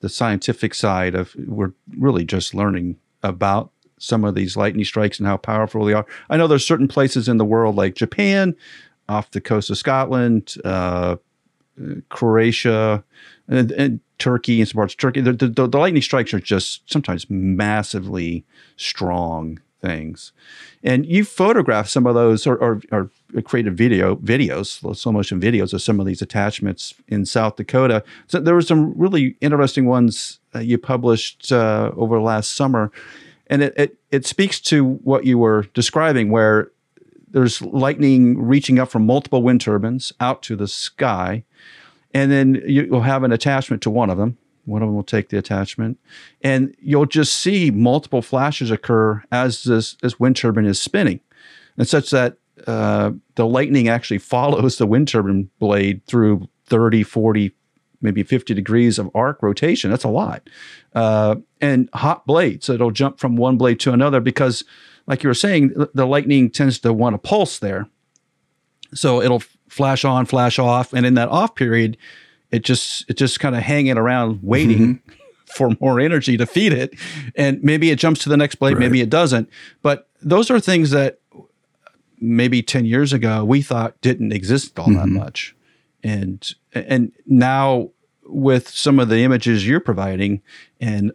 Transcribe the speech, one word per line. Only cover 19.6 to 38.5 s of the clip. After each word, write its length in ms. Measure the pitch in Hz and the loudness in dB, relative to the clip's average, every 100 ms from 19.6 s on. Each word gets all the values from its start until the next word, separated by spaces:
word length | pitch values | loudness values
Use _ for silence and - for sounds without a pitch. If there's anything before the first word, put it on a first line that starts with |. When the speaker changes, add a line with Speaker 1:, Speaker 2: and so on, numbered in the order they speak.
| _ _ | _ _
Speaker 1:
things. 520 | 92 80 78 78 - _ - - - _ | -10 -8 -10 -16 -20 _ -20 -20 -20 _
And 240 | - 127 151 | -2 0 2
you 180 | 180 | 0
photographed 640 | 208 - 190 233 135 107 107 | 0 0 2 2 2 0 0
some 160 | 139 123 | 0 2
of 80 | |
those 320 | 117 117 110 147 | 4 4 2 0
or, 100 | 120 | 0
or, 240 | 120 110 - | 0 -2 -4
or 200 | 107 95 _ _ - | -4 -4 _ _ -8
created 320 | - 123 107 87 | -4 -2 -2 2
video, 400 | 120 92 92 98 | 2 4 2 0
videos, 800 | 101 123 107 76 101 - - 107 | 0 0 0 -2 -6 -10 -12 -8
slow 160 | 120 | -2
motion 280 | 104 98 95 | -2 -2 -2
videos 320 | 101 117 95 | 0 0 -2
of 100 | 98 | -4
some 180 | - 104 | -2 -2
of 60 | 95 | -2
these 140 | 92 | -6
attachments 720 | 95 107 101 - 98 - - - _ | -6 -4 -4 -4 -8 -8 -14 -18 _
in 180 | 104 | -6
South 320 | 95 120 110 - | -2 -2 -2 -4
Dakota. 460 | 110 131 131 110 - - _ | -2 0 2 0 -4 -20 _
So 140 | 175 | -2
there 140 | 165 | 2
were 80 | 175 | 2
some 300 | 170 160 151 - | 4 2 2 0
really 400 | 185 175 131 - | 0 2 0 -2
interesting 460 | 147 147 139 - 127 | 0 2 2 2 2
ones, 540 | 127 120 104 - - _ | 4 2 0 -12 -16 _
uh, 40 | 117 | -8
you 180 | 117 117 | -2 -2
published, 720 | - 127 120 113 - - - | 0 0 2 0 -2 -12 -2
uh, 400 | 123 110 107 110 - | 0 2 0 -2 -2
over 240 | 113 113 | 0 0
last 320 | 113 107 107 - | 0 -2 -4 -2
summer. 340 | 139 120 107 - - - - _ _ | 0 0 -2 -8 -20 -20 -20 _ _
And 160 | 139 | 0
it, 120 | 143 - | 0 0
it, 200 | 143 - _ | -2 -2 _
it 160 | 139 - | -2 -2
speaks 340 | - 196 - | -2 -2 -2
to 220 | - 151 | 0 2
what 400 | 131 135 127 135 | 2 0 0 0
you 140 | 127 120 | 2 4
were 280 | 113 107 101 | 4 2 0
describing, 560 | - 117 156 160 135 107 | -4 -2 0 2 2 2
where 420 | 113 107 107 - _ _ _ _ _ _ | 2 4 2 0 _ _ _ _ _ _
there's 320 | 135 123 - | 2 2 0
lightning 800 | 92 135 135 147 143 131 123 117 | -6 -2 -2 2 4 6 4 2
reaching 380 | 117 | 2